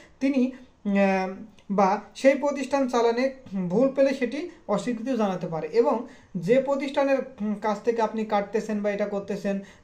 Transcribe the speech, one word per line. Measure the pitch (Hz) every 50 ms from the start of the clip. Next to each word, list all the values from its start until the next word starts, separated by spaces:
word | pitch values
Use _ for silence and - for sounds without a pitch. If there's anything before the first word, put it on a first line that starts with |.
| - - _ _
তিনি, | 269 269 285 254 247 269 - - - - _ _ -
আহ, | 202 196 196 196 196 190 190 190 190 196 196 208 - - - - -
বা | 202 196 196 185 202 214 - - -
সেই | - - 269 269
প্রতিষ্ঠান | 247 294 285 285 285 262 - 285 277 269 247
চালানে | - 240 226 233 226 240 262 269 - - - - 190 190 180 175
ভুল | 180 220 269 269
পেলে | 262 277 269 277 254
সেটি | - 247 214 262 302 349 349 - - - -
অস্বীকৃতিও | 208 190 - 247 226 214 220 269 262 220
জানাতে | 214 196 180 170 180 160
পারে। | 160 156 156 -
এবং | - 226 240 294 254 - 262 - - - - _ -
যে | 180 160 180 247 269
প্রতিষ্ঠানের, | 262 269 277 277 294 277 285 294 277 277 269 254 - - - -
উম, | 208 214 208
কাছ | 208 - 214 208 208 -
থেকে | 233 220 226
আপনি | 220 214 226 220 214
কাটতেছেন | 214 220 202 202 202 - 220 214 - 214 208
বা | 202 208
এটা | 202 202 208
করতেছেন, | 208 202 196 202 - 202 196 - 202 196 196 196 - - -